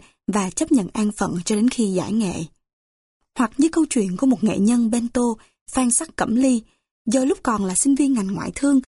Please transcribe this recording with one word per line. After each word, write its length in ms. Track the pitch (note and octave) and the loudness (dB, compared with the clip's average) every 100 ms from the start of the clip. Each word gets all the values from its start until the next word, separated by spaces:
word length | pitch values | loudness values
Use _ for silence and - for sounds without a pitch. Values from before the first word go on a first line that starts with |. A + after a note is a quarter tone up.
| - _ - | -6 _ -4
và 180 | G3+ F#3 | -2 -2
chấp 220 | - D#4+ | -2 0
nhận 160 | C#4 F3+ | 0 0
an 200 | - G#3 | -2 -4
phận 240 | G3+ G3 F3 | -2 -4 -4
cho 120 | E3+ G#3 | -4 0
đến 120 | A#3+ | 0
khi 240 | - G#3+ | 0 -2
giải 200 | F#3 - | -2 -2
nghệ. 320 | G#3+ G3+ - D#3+ _ _ _ _ _ _ _ _ - | -2 -2 -4 -10 _ _ _ _ _ _ _ _ -4
Hoặc 120 | A#3+ - | -4 0
như 100 | D#4+ | 0
câu 160 | E4 D4+ | 2 0
chuyện 260 | B3+ G3 F3+ | 0 -2 0
của 100 | C4+ | 0
một 180 | B3+ | 2
nghệ 140 | A3 - | 0 2
nhân 320 | G3 A#3+ A#3 | 2 2 2
bento, 320 | A#3+ A#3 B3+ A#3+ A3 _ _ - | 0 -2 -2 -2 -4 _ _ -8
Phan 200 | - B3+ | -2 0
Sắc 260 | A#3 D#4+ - | 0 -4 -4
Cẩm 200 | - A#3 | -2 2
Ly, 260 | C4+ A#3+ - _ _ _ - | 2 2 -2 _ _ _ -2
do 180 | B3+ | 0
lúc 140 | C4 F#4+ | 2 0
còn 220 | - G#3+ | -2 -2
là 100 | G3 | -2
sinh 200 | F3+ C#4+ | 0 2
viên 180 | C#4 C#4+ | 2 2
ngành 220 | B3+ F#3+ | 0 -2
ngoại 160 | G3 - | -4 -8
thương, 260 | - C#4+ C#4 - | -2 2 2 0